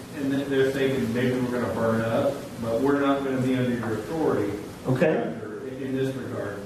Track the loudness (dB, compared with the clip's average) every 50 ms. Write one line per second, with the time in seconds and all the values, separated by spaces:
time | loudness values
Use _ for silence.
0 | -10 -10 -6 -4 -2 0 0 0 0 2 2 4 4 4 2 2 2 2 2 0
1 | 0 0 0 2 2 2 2 2 0 0 0 0 0 -2 0 0 2 2 2 2
2 | 2 2 2 2 2 2 0 -2 -8 -10 -8 -6 -4 -2 0 2 4 4 4 4
3 | 4 2 2 2 0 0 0 0 2 2 2 2 2 2 0 0 -2 -2 -2 -4
4 | -4 -4 -2 0 2 2 2 2 0 -2 -4 -6 -8 -10 -12 -6 -2 0 2 4
5 | 4 4 4 2 0 -4 -6 -8 -8 -10 -10 -10 -10 -10 -8 -8 -6 -4 -2 0
6 | 0 -2 -2 -4 -8 -6 -6 -6 -6 -6 -8 -10 -10